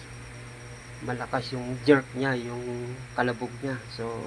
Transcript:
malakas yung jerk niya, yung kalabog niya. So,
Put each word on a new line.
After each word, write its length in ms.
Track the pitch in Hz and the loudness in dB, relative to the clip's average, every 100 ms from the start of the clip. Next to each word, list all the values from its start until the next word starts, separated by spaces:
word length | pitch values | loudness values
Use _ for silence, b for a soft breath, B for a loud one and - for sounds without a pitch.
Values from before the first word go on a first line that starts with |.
| - - - - - - - - - - | -10 -12 -12 -12 -12 -12 -12 -12 -12 -8
malakas 560 | 123 123 120 131 123 127 | -4 -2 0 0 0 -4
yung 160 | 123 127 | -2 4
jerk 240 | 135 139 127 127 | 8 8 8 0
niya, 240 | 135 123 | 2 2
yung 560 | 120 120 123 120 120 123 - - | 0 -4 -4 -4 -4 -6 -4 0
kalabog 320 | 127 117 120 120 | 2 2 -2 -2
niya. 160 | 135 123 - | -4 -4 -6
So, 240 | - 117 113 | -6 -4 -4